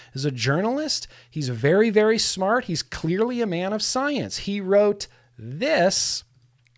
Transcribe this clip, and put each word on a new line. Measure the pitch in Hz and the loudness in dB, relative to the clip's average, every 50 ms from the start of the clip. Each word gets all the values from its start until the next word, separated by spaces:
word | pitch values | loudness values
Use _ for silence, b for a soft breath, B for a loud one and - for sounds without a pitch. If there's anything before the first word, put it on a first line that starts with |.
| B B B | B B B
is | 135 135 | -6 -4
a | 147 | -4
journalist. | 131 123 110 127 139 160 196 226 254 285 311 302 - - - b b b b b | -4 -2 0 0 0 2 0 0 -2 -2 -2 -2 -4 -4 -6 b b b b b
He's | - 156 147 127 | -8 -6 -4 -4
very, | 123 113 113 143 170 196 220 233 | -4 0 2 4 4 6 4 4
very | 202 214 214 220 220 220 | 4 4 4 4 2 2
smart. | - - - 185 190 190 220 254 247 | 0 -2 -2 -2 0 0 0 0 0
He's | - 170 147 - | -2 -4 -6 -6
clearly | - - - - 160 175 190 226 240 254 240 | -8 -10 -6 -4 -2 0 0 0 0 0 -2
a | 233 | -2
man | 214 175 165 180 190 208 | -2 -2 -2 -2 -2 -4
of | 214 208 | -4 -4
science. | - - 262 269 285 294 254 - - - - | -2 -2 -2 -2 -2 -2 -2 -4 -6 -8 -8
He | - 196 202 202 | -6 -6 -4 -4
wrote | 196 185 196 202 208 208 202 202 - b b b b b b - | 0 2 4 4 6 4 2 0 -6 b b b b b b -16
this | 110 113 131 156 226 294 320 247 170 156 143 - - - - - - _ _ _ _ _ _ _ _ _ _ | -14 -12 -8 -4 -2 0 2 4 4 4 2 2 0 -2 -4 -6 -8 _ _ _ _ _ _ _ _ _ _